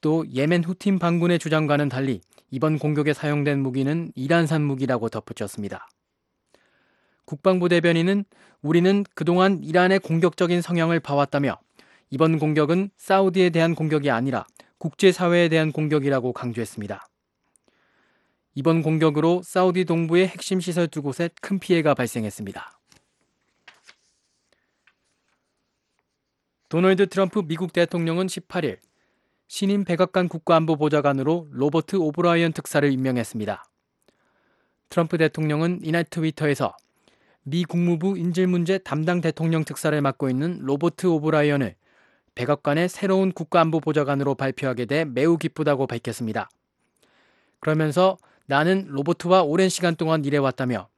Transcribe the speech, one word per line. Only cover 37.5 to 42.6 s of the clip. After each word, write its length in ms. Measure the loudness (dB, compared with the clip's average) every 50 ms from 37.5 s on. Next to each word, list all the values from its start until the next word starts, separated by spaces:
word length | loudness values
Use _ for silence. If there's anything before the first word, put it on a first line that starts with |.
| -4 -4 -2
국무부 540 | -2 0 0 2 2 0 0 0 -2 -2 -2
인질 280 | -2 -2 0 0 0
문제 300 | 2 2 0 0 0 -2
담당 460 | -2 -2 -4 -4 -2 -2 0 -2 0 0
대통령 420 | -2 -4 -2 -2 0 0 0 -2
특사를 340 | -4 -8 -4 -2 -2 0 2
맡고 300 | 0 0 -2 _ -4 -2
있는 300 | -2 -2 -2 -4 -4 -6
로버트 460 | -4 -4 -4 0 0 -2 -2 0 0
오브라이언을 720 | 0 0 2 0 0 0 2 2 2 2 0 -2 -4 -6 _ _ _ _ _ _ _ _ _ _ _ _
백악관의 560 | -8 -2 -2 -2 -2